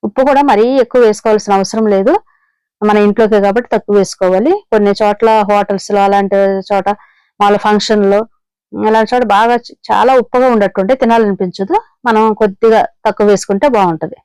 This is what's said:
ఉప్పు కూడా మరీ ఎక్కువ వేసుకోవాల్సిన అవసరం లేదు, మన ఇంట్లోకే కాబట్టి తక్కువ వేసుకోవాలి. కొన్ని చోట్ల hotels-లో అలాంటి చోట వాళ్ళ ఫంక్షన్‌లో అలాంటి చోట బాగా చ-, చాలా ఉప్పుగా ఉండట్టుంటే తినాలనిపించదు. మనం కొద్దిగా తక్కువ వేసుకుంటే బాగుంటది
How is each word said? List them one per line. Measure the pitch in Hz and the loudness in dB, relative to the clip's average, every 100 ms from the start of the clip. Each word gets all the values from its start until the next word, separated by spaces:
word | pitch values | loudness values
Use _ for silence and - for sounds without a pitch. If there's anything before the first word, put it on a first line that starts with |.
ఉప్పు | 214 - | -6 -2
కూడా | 262 277 | 0 2
మరీ | 285 208 233 | 2 2 2
ఎక్కువ | 269 240 254 | 0 0 2
వేసుకోవాల్సిన | 233 208 226 214 202 | 0 0 -2 -2 0
అవసరం | 196 190 220 220 | -2 -2 -2 0
లేదు, | 196 196 392 _ _ _ _ _ _ | 0 0 -2 _ _ _ _ _ _
మన | 214 208 | -2 2
ఇంట్లోకే | 208 208 220 208 | 0 2 0 2
కాబట్టి | 196 208 247 | 0 -2 -4
తక్కువ | 220 - 202 | -6 -2 -2
వేసుకోవాలి. | 185 - 185 185 247 403 _ | -2 -2 -2 0 0 -2 _
కొన్ని | 214 202 | 0 0
చోట్ల | 202 208 208 226 220 202 | 0 -2 0 0 0 0
hotels-లో | 202 196 202 - 208 | -2 -2 -6 -4 -2
అలాంటి | 196 202 196 196 | 0 0 0 0
చోట | 196 196 190 202 190 202 _ _ _ _ | 0 -2 -4 -4 -2 -6 _ _ _ _
వాళ్ళ | 202 202 | -2 0
ఫంక్షన్‌లో | 214 208 - 214 196 202 220 _ _ _ _ 208 214 | 0 -2 0 0 2 0 -4 _ _ _ _ -4 0
అలాంటి | 220 214 | 0 0
చోట | 247 | -2
బాగా | 240 202 233 | 0 0 2
చ-, | 240 - - - | -2 -6 -20 -4
చాలా | - 254 | 0 2
ఉప్పుగా | 262 226 247 254 | 2 0 0 2
ఉండట్టుంటే | 226 196 - 190 | 2 0 -2 -2
తినాలనిపించదు. | 262 226 233 214 190 185 - 196 392 - _ | 0 2 2 0 -2 -6 -6 -4 -4 -4 _
మనం | 247 220 220 | -2 0 0
కొద్దిగా | 208 214 196 226 220 - _ 220 | 0 -2 2 2 2 0 _ -6
తక్కువ | 214 208 | -2 0
వేసుకుంటే | 202 - 196 294 | 0 -2 -2 0
బాగుంటది | 233 185 160 156 - | 0 0 -2 -8 -12